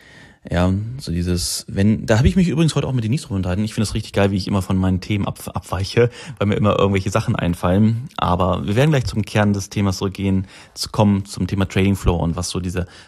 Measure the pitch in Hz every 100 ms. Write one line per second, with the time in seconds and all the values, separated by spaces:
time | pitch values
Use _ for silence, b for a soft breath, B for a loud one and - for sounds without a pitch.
0 | B B B B - 85 92 95 110 131
1 | - 85 87 87 - - - 78 101 110
2 | - 110 156 185 175 143 165 143 135 127
3 | 110 147 - 98 92 92 107 - 104 113
4 | - - 101 98 95 101 - 95 92 92
5 | - 104 82 - - - - 90 101 -
6 | 117 B B 123 104 - 104 - 98 98
7 | 98 110 107 - 87 85 90 95 107 113
8 | 131 - 87 90 90 90 87 104 151 143
9 | 123 107 98 110 104 101 95 - 98 92
10 | 101 95 98 95 95 B B - - -
11 | 104 101 98 - 92 98 95 - 98 95
12 | - 87 85 82 85 - 90 90 90 B